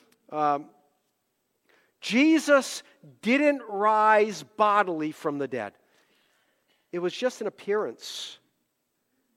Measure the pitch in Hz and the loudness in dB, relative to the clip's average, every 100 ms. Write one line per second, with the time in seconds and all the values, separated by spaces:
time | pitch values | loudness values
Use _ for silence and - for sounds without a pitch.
0 | _ _ _ 151 147 143 - _ _ _ | _ _ _ -2 0 0 -4 _ _ _
1 | _ _ _ _ _ _ _ _ _ _ | _ _ _ _ _ _ _ _ _ _
2 | - 226 311 320 294 277 - - - _ | -4 2 4 4 4 2 2 -8 -16 _
3 | 151 123 214 277 294 277 220 202 214 214 | -20 -6 0 2 2 0 -4 -2 2 4
4 | 214 214 214 165 151 - 208 208 185 160 | 4 4 4 -2 -8 0 2 4 0 -2
5 | 156 - 156 143 135 123 101 - _ _ | -6 -6 -6 -6 -6 -6 -8 -12 _ _
6 | _ _ _ _ _ _ _ _ _ 180 | _ _ _ _ _ _ _ _ _ -6
7 | 175 - 247 - 208 - - 214 151 - | -6 -4 -4 -4 -8 -8 -4 -4 -4 -8
8 | - - - - _ _ _ _ _ _ | -14 -14 -14 -18 _ _ _ _ _ _
9 | _ _ _ | _ _ _